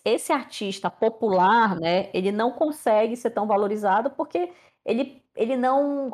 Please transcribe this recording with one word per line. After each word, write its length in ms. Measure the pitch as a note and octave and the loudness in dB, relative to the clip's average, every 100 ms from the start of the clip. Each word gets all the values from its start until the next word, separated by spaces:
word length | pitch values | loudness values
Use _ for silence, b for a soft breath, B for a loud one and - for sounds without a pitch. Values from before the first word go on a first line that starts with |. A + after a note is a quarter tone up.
esse 280 | G#3 A#3 - | -2 0 0
artista 580 | C#4+ - - G3+ F#3+ F3 | -2 -4 -8 -8 -6 -6
popular, 880 | - A3+ - A3+ F#3 F#3 A#3 A3 F3 | 0 -2 0 0 4 4 4 2 0
né? 300 | E3 F#3 - | 0 0 0
Ele 180 | F#3 G3 | -2 -2
não 180 | G#3 B3 | 0 -2
consegue 640 | - D#4 D4 A#3 G#3+ A3+ A#3+ | 0 -2 -2 2 2 2 -2
ser 140 | A3+ | -4
tão 160 | G#3+ G#3+ | -2 0
valorizado 640 | G3+ G3+ G#3+ G3+ G#3 C#4 | 2 0 0 0 0 0
porque 400 | - D4 F4 F4 B B B - | -4 -4 -4 -4 B B B -4
ele, 360 | A#3 C#4 - _ - | -2 -4 -8 _ -4
ele 180 | A3+ C4 | -2 0
não, 560 | B3+ C4+ C#4+ C#4 C4 | 2 2 2 -2 -4